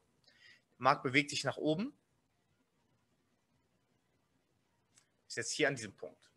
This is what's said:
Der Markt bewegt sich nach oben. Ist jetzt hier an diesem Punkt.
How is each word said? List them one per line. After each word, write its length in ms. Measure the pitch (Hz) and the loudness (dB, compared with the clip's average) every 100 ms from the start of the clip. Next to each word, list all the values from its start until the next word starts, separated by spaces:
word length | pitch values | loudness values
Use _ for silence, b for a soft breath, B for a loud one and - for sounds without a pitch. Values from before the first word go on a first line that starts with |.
| _ _ b b b b _ - | _ _ b b b b _ 0
Der 60 | |
Markt 180 | 127 147 | 2 2
bewegt 300 | 139 131 143 | 2 2 2
sich 120 | 131 | -2
nach 140 | 139 - | -4 -2
oben. 400 | 151 156 247 - _ _ _ _ _ _ _ _ _ _ _ _ _ _ _ _ _ _ _ _ _ _ _ _ _ _ _ _ _ - _ _ - | 0 0 -2 -8 _ _ _ _ _ _ _ _ _ _ _ _ _ _ _ _ _ _ _ _ _ _ _ _ _ _ _ _ _ -20 _ _ -12
Ist 100 | - | -8
jetzt 140 | 113 | -4
hier 160 | - 143 | 0 2
an 80 | 135 | 0
diesem 200 | 107 - | -6 -12
Punkt. 340 | 90 - - | -18 -18 -20